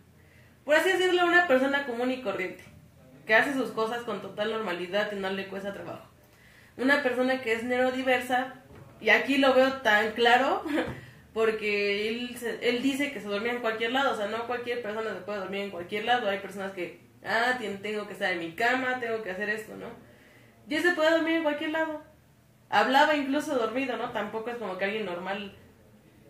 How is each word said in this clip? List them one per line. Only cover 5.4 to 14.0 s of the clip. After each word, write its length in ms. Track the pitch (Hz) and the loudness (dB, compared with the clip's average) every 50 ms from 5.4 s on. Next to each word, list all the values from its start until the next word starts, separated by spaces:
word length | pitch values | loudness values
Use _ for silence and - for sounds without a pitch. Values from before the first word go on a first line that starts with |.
| 190 - | -6 -8
cuesta 260 | 190 196 190 202 196 | -8 -8 -8 -8 -8
trabajo. 340 | 175 175 - 113 98 - - - - _ _ _ _ - - - - - - _ - | -8 -10 -12 -12 -14 -16 -20 -20 -20 _ _ _ _ -20 -20 -20 -20 -20 -18 _ 0
Una 260 | 240 269 285 285 277 | 2 4 4 4 2
persona 380 | 254 233 247 254 254 262 254 | 2 0 2 2 2 0 0
que 120 | - 226 226 | 0 -2 -2
es 100 | 226 226 | -2 0
neurodiversa, 920 | 247 247 247 254 254 247 262 254 269 247 254 247 - 254 247 262 - - - - - - - - - - - | 0 0 2 2 2 2 0 0 2 0 0 0 0 -2 -2 -2 -2 -8 -14 -20 -20 -20 -20 -20 -20 -18 -2
y 100 | 214 214 | 2 4
aquí 280 | 214 233 226 262 277 277 | 4 4 4 2 4 6
lo 160 | 269 262 247 | 6 6 8
veo 200 | 254 262 269 262 - | 6 6 4 2 2
tan 300 | - 220 208 208 220 214 - | 2 4 4 4 4 2 0
claro, 500 | 240 233 240 240 247 269 294 381 403 - 311 285 294 - - - - | 4 6 6 6 6 6 2 0 0 -2 -2 -2 -2 -2 -2 -6 -10
<laughs> 360 | - - - - - - - | -14 -18 -20 -20 -20 -8 -2
porque 760 | 220 226 220 214 214 208 208 202 202 202 202 202 208 214 226 | 0 2 2 2 0 -2 -2 0 0 0 0 0 0 -2 -2
él 260 | 226 240 247 247 233 - | -4 -4 -6 -8 -8 -8
se, 300 | 240 226 - - - 240 | -6 -6 -6 -2 0 0
él 140 | 247 240 | 0 2
dice 300 | 269 277 277 269 285 277 | 0 0 0 0 -2 -2
que 100 | - 202 | -4 -6
se 60 | 185 202 | -6 -4
dormía 260 | 202 202 220 240 247 | -4 -2 -2 -2 -4
en 80 | 240 | -2
cualquier 300 | 247 220 220 220 233 233 | -2 -2 -2 -2 -2 0
lado, 220 | 254 269 | 0 2